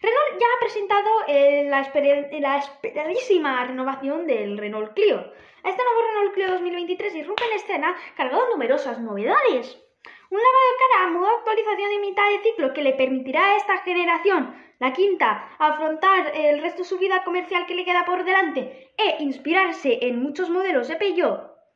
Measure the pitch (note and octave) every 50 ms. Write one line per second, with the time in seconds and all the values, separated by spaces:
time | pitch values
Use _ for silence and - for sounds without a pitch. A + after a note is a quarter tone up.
0 | - A4 A4+ C5+ D5+ D5 - F#4 A#4 A#4 B4 B4 A#4+ G#4 - G#4+ G4+ F#4+ G#4 G4+
1 | G4+ G#4 A4 A4 - - D4 C#4+ C#4 C#4 C#4+ C#4+ C#4+ C#4+ C#4+ C4+ C#4 C#4 C#4 D4+
2 | C#4+ C#4 C#4+ C#4+ C#4+ C#4+ D4+ D#4 C#4 C#4 C#4 C#4+ C#4+ - - - - - - D4
3 | D4+ D#4+ F4+ A#4+ B4+ B4+ G4+ F4+ D4+ C#4+ C4 B3 B3 B3 B3+ B3+ C4 C4 C4+ C4
4 | C4+ C4+ C#4+ D#4+ F4 D#4+ B3+ A3 G#3 G3+ G3+ G#3 G#3+ G#3 G#3 G#3+ G#3+ G#3+ G#3+ -
5 | G#4+ G#4 C#4 F#3 - - - - - - _ _ _ - F#4+ F#4+ G4+ - A#4 A4+
6 | A4+ A4+ A4 G#4 G4+ G4 G4 F#4+ F#4 F#4+ F#4 F4+ F4 F4+ F4 F4 F4 E4+ F4+ -
7 | A4 G#4 F4+ D#4+ D4 D4+ G4+ G#4+ A#4+ A#4 A4 G4+ - - - C#4 C#4+ E4 F4+ F4
8 | - - - - D4 B3+ C4 F#4+ B4+ B4+ A4+ E4 B3+ G#3+ C4 D4 - C4+ A#3 A3+
9 | A#3 A3+ G#3 G3 G#3 C4+ G4 C#5+ C#5+ B4 D#4+ B3 A#3 - - - _ _ _ _
10 | _ - - - _ _ - G4+ A4+ B4+ C5 C5 C5 B4+ B4+ B4+ B4+ C5 B4+ G4
11 | F#4 F4+ E4 F4 F4+ G4+ A4+ A#4 - A4 A4 G#4 A4 G#4+ G#4 F#4+ G4+ G#4 G#4 G#4
12 | G4+ G4+ F#4 G4 G4+ G#4 G#4 G4 G4+ A4 A4+ - D#4 C4 C4 - D4 C4+ C4+ C4+
13 | C4 B3+ C4 C4 - - - D#4 F4+ G4 G4+ G#4 G4+ - G4 F#4 F#4 F#4 F4+ F4
14 | F4 F4 E4+ E4+ E4+ G4 F#4+ E4+ B3+ - - - - - _ _ B3+ C4 C4 F4+
15 | F#4+ G4+ F#4+ E4 C#4+ A3+ G#3 G#3 - - - - D#4 D4+ D4+ D4+ D#4 D#4 D#4 D#4
16 | - F#4+ D4 D4 D#4 D4+ - D4+ D4+ D4 D4 D4 D#4 F4 E4+ - F4+ - G4 F4+
17 | F#4 G4 F#4+ F#4 F#4 F4+ F4 F4+ F4+ - F#4+ F4 F4 F4+ F4+ F4+ F4+ F4+ F4+ F4+
18 | F4 F4+ F4+ - - F4 F#4+ F#4+ F#4+ D#4+ C#4 C4+ A#3 - - - - _ _ -
19 | A4 G4 - - D4+ C#4 C4 - - C#4+ E4 F#4+ F#4+ F4 E4 - - C#4 A#3 A#3
20 | A#3 B3 A#3+ A#3 B3+ D4 - - F#4 E4 E4+ F4+ F#4+ F#4+ E4+ C4 A#3+ - D#4+ D#4+
21 | G4+ G4+ F4 E4+ F4 B3 G3 - - - - _ _ _ _